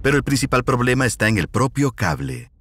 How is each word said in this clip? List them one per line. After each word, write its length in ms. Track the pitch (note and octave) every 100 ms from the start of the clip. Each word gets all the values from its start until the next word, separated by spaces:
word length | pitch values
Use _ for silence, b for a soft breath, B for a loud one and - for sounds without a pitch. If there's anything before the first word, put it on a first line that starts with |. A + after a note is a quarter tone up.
pero 140 | C3+ C#3+
el 80 |
principal 400 | C3+ C#3 C3+ B2+
problema 420 | A#2+ B2 B2 B2+ B2+
está 220 | - A2
en 100 | G#2
el 80 | D#2+
propio 460 | G#2+ C3 C#3 C#3
cable. 580 | - F#2 C#2 C2+ A#2+ - _